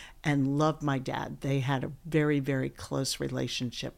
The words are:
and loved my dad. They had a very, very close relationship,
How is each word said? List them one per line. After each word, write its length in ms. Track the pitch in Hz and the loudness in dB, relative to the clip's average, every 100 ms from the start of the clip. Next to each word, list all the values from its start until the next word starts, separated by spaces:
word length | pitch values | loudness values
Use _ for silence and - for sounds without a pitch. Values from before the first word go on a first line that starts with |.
| - - | -18 -4
and 360 | 151 143 135 143 | 2 2 4 4
loved 240 | 156 151 | 2 2
my 160 | 147 135 | -2 -2
dad. 420 | 135 - - 139 | -2 -4 -6 -6
They 180 | 143 139 | 0 0
had 220 | 131 135 | 2 0
a 80 | 151 139 | -2 -8
very, 360 | 160 156 151 143 | 0 2 4 2
very 280 | 135 135 131 | 2 0 -2
close 520 | - - 139 135 - | -6 -4 -2 0 -2
relationship, 720 | 139 131 127 - 123 - 123 | -2 -2 -2 -2 -4 -4 -8